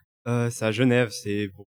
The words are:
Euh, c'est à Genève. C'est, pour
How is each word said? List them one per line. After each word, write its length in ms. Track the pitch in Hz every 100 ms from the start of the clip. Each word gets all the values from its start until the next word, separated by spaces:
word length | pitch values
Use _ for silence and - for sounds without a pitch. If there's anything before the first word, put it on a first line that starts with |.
| _ _ -
Euh, 220 | 120 120
c'est 160 | 117 110
à 60 |
Genève. 380 | 107 127 123 120
C'est, 380 | 98 104 101 101 95
pour 100 | 101